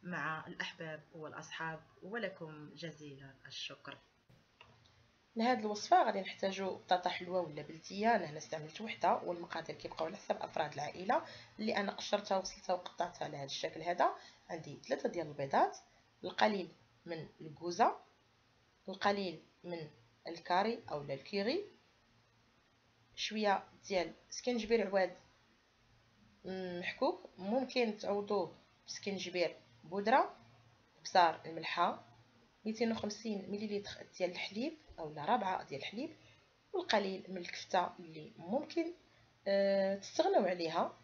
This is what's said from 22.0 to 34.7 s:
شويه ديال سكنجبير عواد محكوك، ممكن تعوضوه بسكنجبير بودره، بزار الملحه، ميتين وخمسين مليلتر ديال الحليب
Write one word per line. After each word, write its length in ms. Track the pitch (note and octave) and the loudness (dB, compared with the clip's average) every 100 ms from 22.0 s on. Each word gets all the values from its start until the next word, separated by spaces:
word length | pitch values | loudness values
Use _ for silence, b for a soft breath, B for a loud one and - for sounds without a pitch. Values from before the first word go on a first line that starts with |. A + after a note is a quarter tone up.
| _ _ _ _ _ _ _ _ _ _ _ - | _ _ _ _ _ _ _ _ _ _ _ -6
شويه 480 | - G#3+ G#3 F#3+ - - - | -4 2 4 4 2 -18 -2
ديال 260 | F#3+ E3 - _ | 0 0 -4 _
سكنجبير 580 | - - A#3+ G#3 A3+ F#3+ | -6 0 0 4 4 4
عواد 300 | G3 F3+ F3+ - _ _ _ _ _ _ _ _ _ - _ F3+ F#3+ F#3 F3 | 4 2 0 -20 _ _ _ _ _ _ _ _ _ -20 _ -8 -6 -4 -4
محكوك، 500 | F3+ - C4+ - - - | -6 0 0 0 -8 -10
ممكن 600 | F#3 A#3+ C4 B3+ A#3 G#3 | 0 0 0 0 0 0
تعوضوه 580 | - G3+ G3+ G#3 E3+ - _ _ - | -2 -2 0 0 0 -6 _ _ -14
بسكنجبير 680 | - - G3 F3+ F3+ D#3+ - - - | -8 -6 -4 -4 0 0 0 -20 -20
بودره، 520 | - F#3 G3+ C4+ F#4 - - - - _ _ _ | -8 -2 6 6 6 -2 -20 -20 -20 _ _ _
بزار 380 | - F#3+ E3+ D#3+ E3+ | 2 8 8 6 -6
الملحه، 580 | E3 E3 - F3 - - - _ _ _ _ A3 | -6 -4 2 2 2 -10 -20 _ _ _ _ -6
ميتين 260 | A3 A3+ | 2 2
وخمسين 600 | A3+ G#3 G#3 A3+ G3+ F#3+ | 2 -2 -6 -4 -4 -2
مليلتر 560 | G3+ G#3+ G3+ G3+ - - - | -4 -2 -4 -4 -12 -14 -2
ديال 140 | F3+ | -2
الحليب 460 | F3+ - G3 C4+ | 0 -6 -2 -4